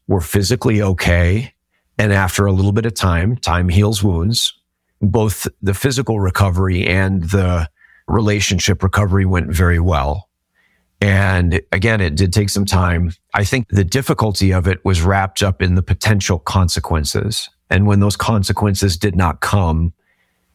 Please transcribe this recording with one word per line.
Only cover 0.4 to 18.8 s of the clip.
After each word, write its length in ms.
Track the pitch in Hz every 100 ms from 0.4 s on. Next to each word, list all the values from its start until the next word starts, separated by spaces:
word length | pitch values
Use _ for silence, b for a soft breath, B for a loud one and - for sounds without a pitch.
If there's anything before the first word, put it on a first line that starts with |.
| 98 123 127 107
okay, 720 | 98 87 - 87 87 104 131 _ _ _ _ -
and 140 | 107
after 340 | 98 92 - 101
a 60 |
little 200 | 92 101
bit 140 | 104 113
of 80 |
time, 420 | 107 92 85 98 123
time 320 | - 87 90
heals 340 | 85 104 104
wounds, 500 | 101 82 92 117 - - _ _ _ -
both 460 | 101 113 107 - - -
the 120 | 98
physical 460 | 98 143 127 120 110
recovery 680 | 95 - 101 87 95 90 -
and 360 | 92 95 98
the 440 | 82 98 92 87 80 b b b -
relationship 760 | 98 104 104 - 92 - 95
recovery 420 | 95 - 104 98
went 260 | 95 92 73
very 280 | 82 90 85
well. 500 | 87 78 69 85 - _ _ _ _ _ _ -
And 600 | 101 98 98 92 90 87 -
again, 280 | 95 113 110
it 140 | 90
did 180 | 73 95
take 160 | 95 101
some 160 | 98
time. 480 | 98 92 90 85 85 - _
I 100 | -
think 240 | 104 135 113
the 160 | 101
difficulty 680 | 87 127 135 - 110 95 98
of 140 | 92 87
it 180 | 90
was 180 | - 87
wrapped 400 | 87 98 95 -
up 200 | 98 90
in 120 | 90
the 80 | 90
potential 560 | 87 - - 101 - 87
consequences. 1120 | - 95 87 - - 80 73 - 107 - - _ -
And 160 | 110 104
when 140 | 104
those 160 | 104 -
consequences 800 | - 110 92 101 107 95